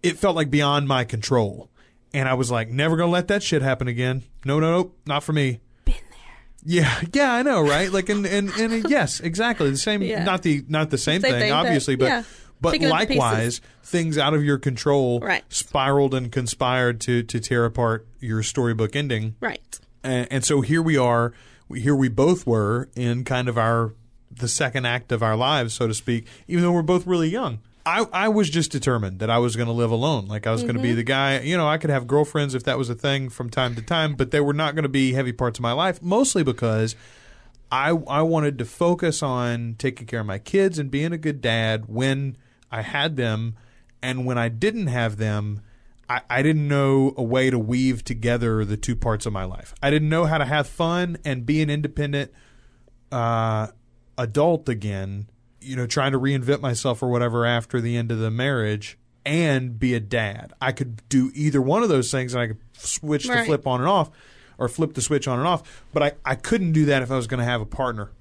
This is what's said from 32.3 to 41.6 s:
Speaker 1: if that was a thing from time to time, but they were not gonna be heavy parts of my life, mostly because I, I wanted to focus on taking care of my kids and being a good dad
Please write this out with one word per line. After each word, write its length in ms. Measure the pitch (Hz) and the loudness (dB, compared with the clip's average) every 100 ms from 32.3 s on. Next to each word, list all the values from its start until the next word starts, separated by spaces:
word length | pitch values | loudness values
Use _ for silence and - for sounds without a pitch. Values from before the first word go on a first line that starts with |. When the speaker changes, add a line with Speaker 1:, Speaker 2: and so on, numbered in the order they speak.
| 156 143 | 0 -2
Speaker 1:
if 80 | 131 | -2
that 160 | 117 123 | -2 -2
was 100 | 123 | -2
a 60 | |
thing 340 | 117 143 139 131 | -2 -2 -2 -4
from 220 | - 120 | -8 -6
time 240 | 120 127 | -2 -2
to 80 | 117 | -4
time, 320 | 110 170 156 | -4 0 0
but 160 | 135 131 | 0 0
they 100 | 151 | 2
were 120 | 143 | 2
not 240 | 143 156 151 | 2 0 0
gonna 120 | 143 | 0
be 260 | 135 131 | 2 2
heavy 180 | 127 127 | 2 -2
parts 260 | 120 123 110 | 0 -2 0
of 60 | |
my 80 | 120 | -2
life, 280 | 127 185 175 | 0 0 -2
mostly 440 | 175 208 262 - | 0 2 4 2
because 500 | 139 117 117 110 110 110 - - - - - - - | 0 2 0 2 0 -4 -18 -20 -20 -20 -20 -20 -4
I, 160 | 127 143 | 0 2
I 320 | 165 156 143 | 0 0 0
wanted 340 | 160 165 147 135 | 2 2 0 -2
to 60 | |
focus 560 | 113 - 175 175 175 147 | -8 0 2 2 0 -2
on 540 | 143 127 120 117 117 113 | -2 -2 -2 -2 -6 -4
taking 280 | 135 127 113 | -4 -6 -8
care 140 | 120 | -6
of 60 | 107 | -6
my 120 | 98 | -8
kids 400 | - 196 190 165 | -2 2 2 0
and 140 | 139 | -4
being 200 | 139 160 | -2 -2
a 60 | 170 | -2
good 220 | 156 143 | -4 -2
dad 460 | 123 113 | 0 0